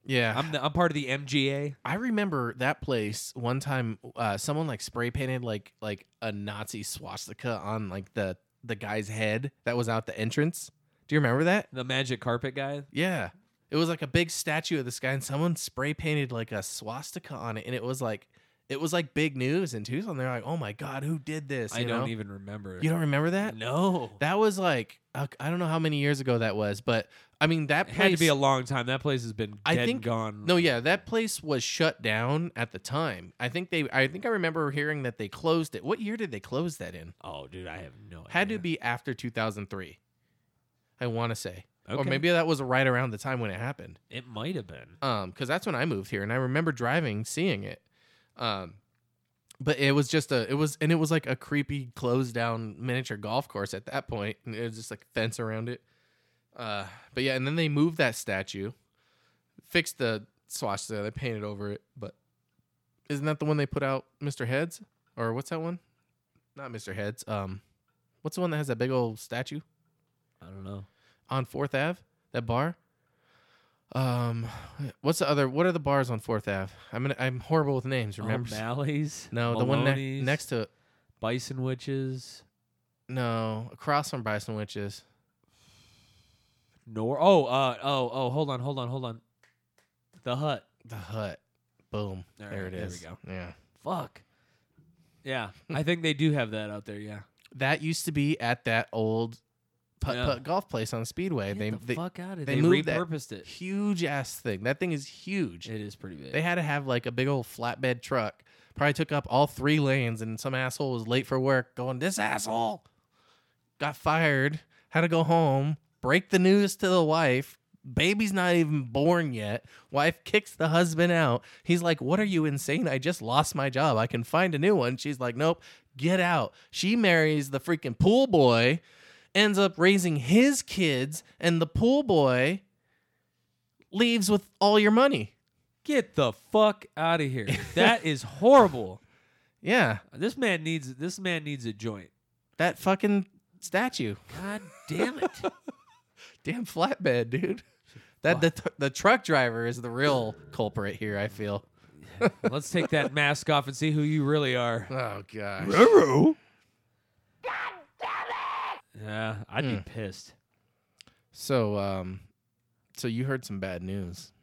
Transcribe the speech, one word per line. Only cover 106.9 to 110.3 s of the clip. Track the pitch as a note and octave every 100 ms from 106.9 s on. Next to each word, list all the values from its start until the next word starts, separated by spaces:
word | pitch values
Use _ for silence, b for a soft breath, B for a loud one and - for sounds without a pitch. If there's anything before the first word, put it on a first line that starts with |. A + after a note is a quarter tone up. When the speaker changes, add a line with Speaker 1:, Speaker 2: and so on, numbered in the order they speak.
| A#2+ B2
Speaker 1:
a |
big | A#2+ C3
old | C#3 A2+
flatbed | - A#2 - B2+ A#2+
truck. | - C3 G#2 - b b b
Probably | - C#3+
took | C#3+ D#3+
up | D3 -
all | B2+ D3
three | - C#3 D#3
lanes, | C#3 C3+ A#2+ A2+
and | A2